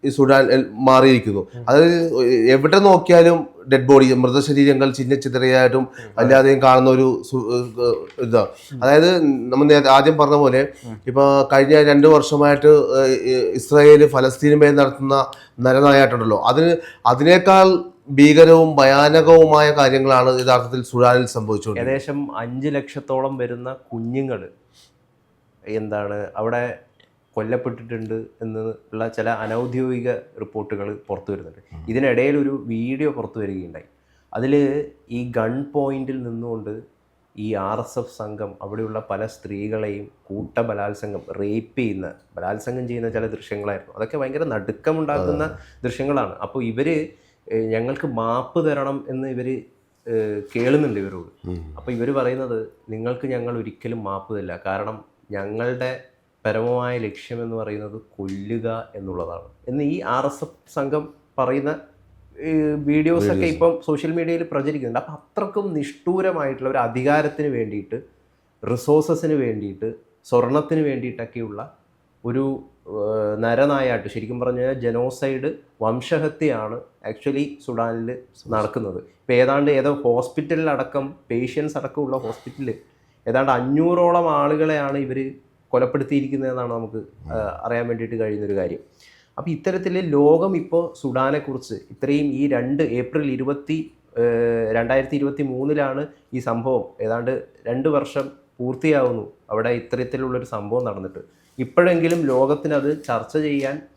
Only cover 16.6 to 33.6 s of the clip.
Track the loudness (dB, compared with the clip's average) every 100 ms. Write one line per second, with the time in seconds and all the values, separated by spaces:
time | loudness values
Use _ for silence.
16.6 | 2 0 -4 -2 0 2 6 6 8 8
17.6 | 8 4 -2 _ -4 6 8 10 10 10
18.6 | 8 6 6 6 6 6 8 10 10 8
19.6 | 6 6 4 4 4 4 4 2 4 2
20.6 | 2 -8 -4 4 4 4 0 -6 -4 -4
21.6 | -4 -6 -4 -4 -4 -8 -8 -8 -10 -6
22.6 | -4 -4 -6 -16 -6 -4 -4 -6 -8 -8
23.6 | -12 -14 _ -10 -6 -6 -4 -8 -12 _
24.6 | _ _ _ _ _ _ _ _ _ _
25.6 | -10 -8 -6 -6 -6 -8 -10 -6 -4 -4
26.6 | -6 -10 _ _ _ _ _ -10 -6 -6
27.6 | -6 -12 -12 -12 -8 -10 -10 _ -12 -8
28.6 | -10 -10 _ -8 -8 -4 -4 -4 -4 -6
29.6 | -6 -6 -4 -4 -6 -6 -10 -16 -12 -10
30.6 | -10 -8 -10 -12 _ -10 -8 -10 -12 -20
31.6 | _ -18 -6 -2 0 0 0 0 -2 -6
32.6 | -8 -6 -6 -4 -4 -4 -10 -8 -8 -8